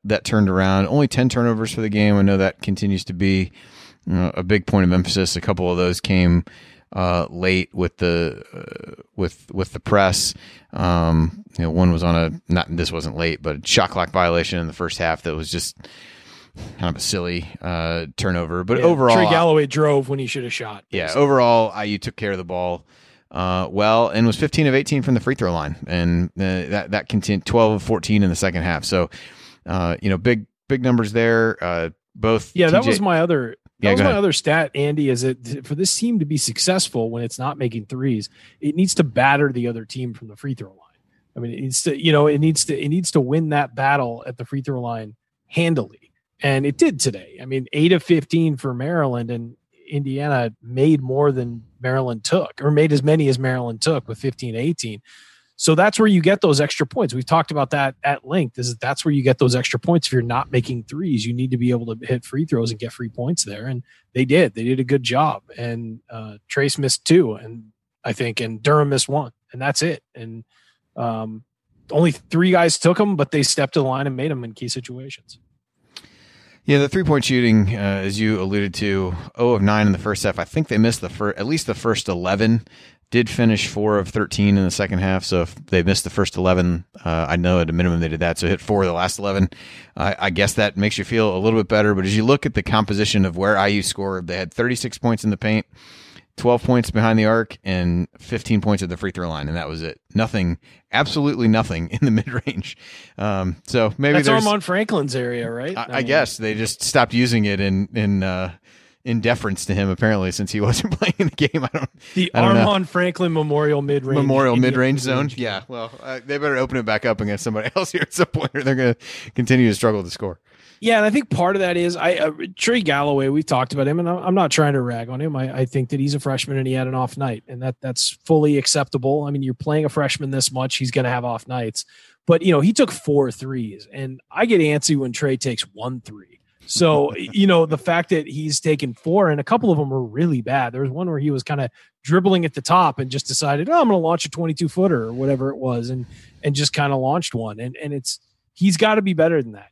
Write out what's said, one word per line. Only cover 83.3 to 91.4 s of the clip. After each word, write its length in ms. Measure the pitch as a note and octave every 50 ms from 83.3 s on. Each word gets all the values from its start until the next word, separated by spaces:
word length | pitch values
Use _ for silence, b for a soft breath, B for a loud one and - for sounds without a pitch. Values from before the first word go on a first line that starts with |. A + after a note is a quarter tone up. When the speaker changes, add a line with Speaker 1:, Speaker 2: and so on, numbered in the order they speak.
| - - A#2 A2+ A2 G2+ -
Speaker 1:
four 320 | - - G#2 G#2 G#2+ G#2+ G2+
of 100 | F#2+ F#2+
thirteen 480 | - A2 G#2 - - - G2+ G2+ G2+
in 60 | G2 F#2+
the 80 | F2+
second 260 | - - G2+ F#2 F#2+
half, 260 | F2+ G2 F#2+ F#2+ F#2 -
so 200 | - F#2 F2+ E2+
if 100 | E2+ - - -
they 160 | - F#2+ F2+ E2+
missed 220 | F#2 F#2+ - -
the 40 | -
first 260 | - - F#2+ - -
eleven, 500 | - F#2 F#2 F#2 F2+ F2+ F2+ F2 E2+ F2+ - _ - -
uh, 220 | E2+ D#2+ E2 E2 C#2
I 60 | E2+
know 240 | F2+ E2+ F2+ F2+ F2
at 100 | E2+ E2
a 40 | E2
minimum 260 | F2 F2+ F2+ E2+ E2+
they 80 | E2+
did 120 | D#2+ D#2+ D#2
that, 180 | F2 E2+ E2 -
so 80 | -
hit 120 | E2+ F#2+ -
four 220 | - - G#2+ G2
of 60 | F#2+
the 60 | F2+ E2+
last 260 | E2+ F2+ F2+ - -
eleven. 320 | G2+ G2+ F#2+ G2 F#2+ F2+ B B B B B B B B B
I, 200 | - D2+ G2 -
I 120 | - - G2
guess 220 | E2+ F2+ G2+ - -
that 220 | - G#2 G#2 -
makes 220 | F#2+ G2+ G#2+ -
you 60 | - G2
feel 340 | - A2+ A2+ A2 G#2 F2+
a 0 |
little 220 | F#2